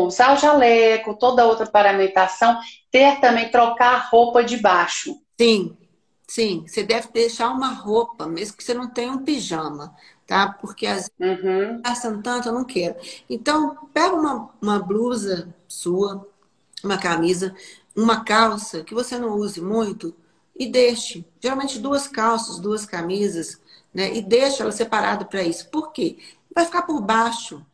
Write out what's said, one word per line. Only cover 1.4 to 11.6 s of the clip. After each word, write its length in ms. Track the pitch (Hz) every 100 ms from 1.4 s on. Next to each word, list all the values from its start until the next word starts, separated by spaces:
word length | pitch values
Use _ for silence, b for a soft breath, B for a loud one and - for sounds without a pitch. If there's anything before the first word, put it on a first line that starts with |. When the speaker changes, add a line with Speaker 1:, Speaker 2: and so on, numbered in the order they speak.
| 226
Speaker 1:
outra 200 | 220 214
paramentação, 920 | 208 202 196 190 185 185 - 233 233 B B _
ter 300 | 254 277 277
também, 300 | 247 233 226
trocar 440 | 240 233 233 247
a 40 | 247
roupa 460 | - 233 240 240
de 120 | 226 233
baixo. 580 | 202 175 170 - - - _ -
Speaker 2:
Sim, 360 | 233 208 165 - _ _ _ _ _
sim. 380 | 240 214 170 165
Você 160 | 214
deve 260 | 208 226 226
deixar 360 | 226 233 233 233
uma 180 | 262 262
roupa, 540 | 220 202 220 226 - 160
mesmo 300 | 165 208 -
que 80 |
você 100 | -
não 140 | 240 247
tenha 220 | 247 247
um 120 | 269
pijama, 680 | 269 269 180 160 151 147 156 b b b _
tá? 260 | 190 196 -
Porque 260 | 202 - 208
às 100 | 196
vezes, 140 | - _
Speaker 1:
Uhum. 640 | 349 185 190 190